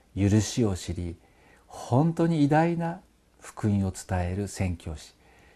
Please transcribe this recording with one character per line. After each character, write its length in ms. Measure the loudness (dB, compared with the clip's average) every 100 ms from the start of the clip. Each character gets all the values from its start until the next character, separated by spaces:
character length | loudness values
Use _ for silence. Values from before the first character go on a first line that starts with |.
| _ 0
許 240 | 4 4
し 240 | 2 0 0
を 100 | 0
知 200 | -6 -8
り、 200 | -8 -10 _ _ _ _ _
本 480 | -14 0 2 2 2
当 100 | 0
に 180 | 2
偉 60 | 4
大 280 | 4 2 0
な 240 | -4 -8 -14 _ _ _
福 280 | -20 -4 0
音 180 | 2 0
を 80 |
伝 380 | -4 -4 -2 -2
え 40 | -4
る 120 | -6
宣 280 | -4 -4 -4
教 200 | -8 -12
師、 180 | -14 _ _ _ -20